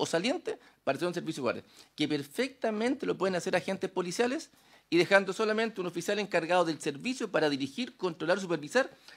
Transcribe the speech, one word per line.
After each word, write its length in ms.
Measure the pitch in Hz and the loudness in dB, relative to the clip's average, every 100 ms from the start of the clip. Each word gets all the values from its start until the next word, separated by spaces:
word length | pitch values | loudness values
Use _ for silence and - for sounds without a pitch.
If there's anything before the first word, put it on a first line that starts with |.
o 40 | |
saliente, 540 | 196 165 202 349 - - - _ | 0 0 0 -2 -4 -10 -12 _
para 140 | - 135 | -4 -2
hacer 100 | 175 | -2
un 80 | |
servicio 280 | 175 156 147 | -4 -6 -2
de 20 | |
guardia, 200 | 120 95 - - - | -2 -4 -8 -20 -20
que 140 | - 151 | -4 -2
perfectamente 960 | 147 143 - 262 269 226 214 233 269 185 | -2 -2 -4 -4 -2 -4 0 0 0 -2
lo 100 | 165 | 0
pueden 200 | 185 180 | 0 0
hacer 180 | 180 | 0
agentes 340 | 180 156 190 190 | 0 0 -4 -4
policiales 640 | 185 180 175 240 285 - _ _ - _ | -4 -4 0 -2 -2 -8 _ _ -20 _
y 80 | 165 | 2
dejando 340 | 165 196 190 | 6 6 4
solamente 480 | 185 220 214 226 214 | 0 0 0 -2 -2
un 60 | 180 | -4
oficial 320 | 170 170 208 | -4 -2 -2
encargado 460 | 196 175 156 180 | 0 0 4 4
del 160 | 170 156 | 4 0
servicio 500 | 160 139 190 254 226 | -4 -4 -4 -4 -2
para 180 | 170 151 | 2 2
dirigir, 480 | 139 135 180 240 - | 2 -2 -4 -8 -4
controlar, 440 | 180 160 156 196 | -6 -2 0 0
supervisar 500 | 190 165 147 247 262 - - | 0 -4 0 0 0 -4 -20